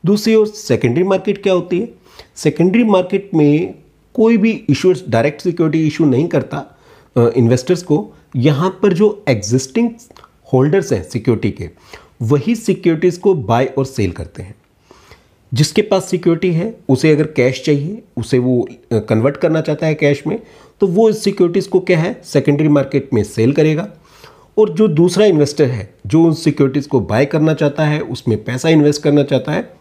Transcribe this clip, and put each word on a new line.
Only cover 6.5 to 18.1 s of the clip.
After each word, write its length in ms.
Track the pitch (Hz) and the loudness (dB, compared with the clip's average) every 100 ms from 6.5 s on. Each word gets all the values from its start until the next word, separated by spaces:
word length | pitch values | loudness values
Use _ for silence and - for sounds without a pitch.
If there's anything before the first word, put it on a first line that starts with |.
| 76 - _ _ - _ 127 | -10 -12 _ _ -20 _ 0
अ, 120 | 117 120 | 2 2
इन्वेस्टर्स 460 | 117 123 - 175 | 2 2 0 -4
को। 300 | - 147 208 - _ 131 | 0 -4 -4 -18 _ -2
यहाँ 420 | 135 139 202 - | 0 0 -2 0
पर 100 | 208 | -2
जो 320 | 170 214 208 - | 2 0 0 -4
एग्जिस्टिंग 600 | 110 98 127 - 233 233 233 - - - _ - | -4 0 -4 -2 -2 -2 -4 -20 -20 -20 _ -2
होल्डर्स 400 | 127 143 190 175 | 0 2 0 -2
हैं 160 | 107 85 | -6 -4
सिक्योरिटी 420 | 120 107 110 104 | -6 -2 -2 -4
के, 200 | 98 85 _ _ - _ _ | -8 -16 _ _ -20 _ _
वही 320 | 113 143 170 | -2 0 0
सिक्योरिटीज 640 | 233 - 185 175 156 180 175 | -4 -2 -2 0 0 -2 0
को 160 | 214 | -2
बाय 320 | 175 104 120 131 | 0 0 -2 0
और 180 | - | -4
सेल 280 | 131 - 98 | -6 -4 -4
करते 300 | - 87 - | -4 -14 -14
हैं। 120 | 95 - _ _ _ - _ - _ _ _ | -18 -20 _ _ _ -20 _ -20 _ _ _
जिसके 280 | 117 151 214 | -2 0 0
पास 220 | 214 190 | 0 -2
सिक्योरिटी 480 | 185 180 175 165 185 | -2 -2 0 0 0
है, 280 | 165 208 - - | -2 -4 -8 -2
उसे 220 | 131 156 | 2 4
अगर 140 | 147 | 2
कैश 380 | 151 - 127 127 | 0 0 0 0
चाहिए, 380 | - 143 151 220 - | -2 -2 -2 -10 -12